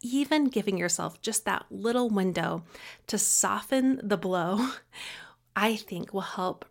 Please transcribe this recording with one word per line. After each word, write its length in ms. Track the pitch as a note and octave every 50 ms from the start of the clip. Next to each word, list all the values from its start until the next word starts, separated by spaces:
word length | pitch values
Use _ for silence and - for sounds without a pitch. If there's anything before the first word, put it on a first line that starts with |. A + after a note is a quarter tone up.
| -
even 440 | A#3+ B3 C#4 C#4+ C4+ D#4 D4+ D4
giving 300 | C4 C4+ A3 G3+ - F#3+
yourself 460 | F3+ E3+ F3 - - E3+ D#3+ E3+ - -
just 220 | G#3+ A3 - -
that 220 | - F#3+ - - -
little 400 | - G3 G3 A#3 A#3 B3 B3 A#3
window 540 | G#3+ G3 F#3 F#3 F3 F3 E3 E3 E3 E3 E3 - - - - - - - _
to 100 | - -
soften 840 | G3+ - - - - - F#3+ G3+ G#3 G#3 - C4+ C4 B3+ C4 C4 C4 -
the 140 | G#3 G#3
blow, 520 | F#3+ - F#3+ F#3 F3+ E3+ E3+ F#3+ G#3 B3 C4 - - - _ - - - -
<laughs> 460 | - - - - - _ _ _ -
I 200 | G3 G3+ A3 A3+
think 360 | G#3+ - - F#3+ F3 - - -
will 80 | G3
help 460 | F#3+ - - - F#3 F#3 F#3 - - -